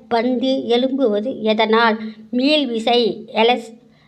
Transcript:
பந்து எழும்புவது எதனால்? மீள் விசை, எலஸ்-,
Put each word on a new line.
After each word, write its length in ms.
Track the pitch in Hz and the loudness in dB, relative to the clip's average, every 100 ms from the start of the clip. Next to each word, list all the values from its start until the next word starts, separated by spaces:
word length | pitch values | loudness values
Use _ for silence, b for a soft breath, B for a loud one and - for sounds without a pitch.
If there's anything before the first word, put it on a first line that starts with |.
| - | -4
பந்து 600 | 233 247 247 262 269 220 | -2 0 0 0 -2 0
எழும்புவது 760 | 240 262 269 247 208 214 - | 0 0 0 0 0 -4 -4
எதனால்? 560 | 214 220 214 220 233 220 B B - | -2 0 2 4 2 0 B B -6
மீள் 360 | 240 269 302 262 | -2 2 2 0
விசை, 560 | 226 226 240 220 170 - | -2 0 2 0 -4 -6
எலஸ்-, 400 | 214 233 247 - - b b | 0 2 0 -4 -20 b b